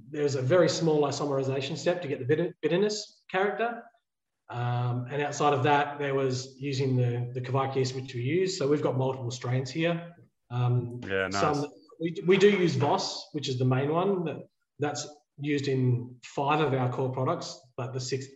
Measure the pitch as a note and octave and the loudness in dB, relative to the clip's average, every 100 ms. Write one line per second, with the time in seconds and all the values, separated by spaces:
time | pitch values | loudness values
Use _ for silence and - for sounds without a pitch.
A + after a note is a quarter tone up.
0 | - D3 C#3+ B2+ B2+ F3+ E3 - E3 D3+ | -10 -2 0 0 4 6 6 4 2 4
1 | C#3+ - D3 C3+ C3 C3+ C3 D#3+ E3+ F3 | 2 0 -2 0 0 -2 -4 -2 -2 -2
2 | C#3+ - B2 D#3 F3+ - D3+ F3 G#3 G#3 | -4 -4 0 0 0 -2 0 2 2 -2
3 | - - - F#3+ G3 G3+ A#3 A#3 - _ | -8 -18 -6 -2 0 0 -4 -4 -14 _
4 | _ _ _ _ - A#2+ A#2+ A#2+ B2 B2 | _ _ _ _ -10 -4 -2 0 0 -2
5 | B2+ C#3+ C#3+ - D3 C3+ D3 C#3+ C#3+ D3 | -4 -4 -2 2 2 4 4 4 2 -2
6 | C#3 C3+ C3+ B2 - - C#3+ C3 C3+ B2 | -2 0 0 -2 -6 -8 -4 -2 0 2
7 | A#2+ A#2+ A#2+ B2+ B2 C3+ C3 C3+ B2+ C3+ | 2 0 -4 -6 -2 -2 0 0 -2 -4
8 | B2+ B2 B2+ F3 F#3 - C#3 D3 D3 B2+ | -8 -6 -2 0 0 0 0 2 0 0
9 | C3 B2+ A#2+ - B2 B2+ C3 D#3+ E3 E3+ | -2 -2 -6 -6 -2 -2 -2 -2 0 -2
10 | - - - _ - A#2+ B2 B2 A#2 B2+ | -6 -18 -20 _ -8 -2 0 0 -2 -6
11 | G2 F#2+ F#2+ G2 D3+ C#3+ C#3+ - - - | -2 0 0 2 2 2 -4 -8 -20 -8
12 | E3+ E3+ E3+ F#3+ G#3 F#3+ E3+ B2+ C#3+ G3 | -6 -2 4 6 6 6 2 2 2 2
13 | - - - D3+ C3 B2 B2+ C3 C#3+ D#3+ | 0 -8 -8 -6 -4 0 2 2 2 2
14 | G3 F#3 D#3+ B2+ - _ _ - C#3+ C#3+ | 2 0 -2 -6 -14 _ _ -4 -4 -4
15 | - - _ - D3 C#3+ B2+ C3 B2+ A#2+ | -10 -16 _ -8 -2 -2 0 2 2 2
16 | - - - - C#3 D#3 C#3+ C3 B2 C#3 | -2 -14 -8 -2 2 2 2 2 0 -2
17 | B2+ B2+ C3 E3+ - - _ - B2+ C3 | -2 -2 -2 -2 -6 -14 _ -10 -8 -8
18 | - C3 - | -6 -6 -6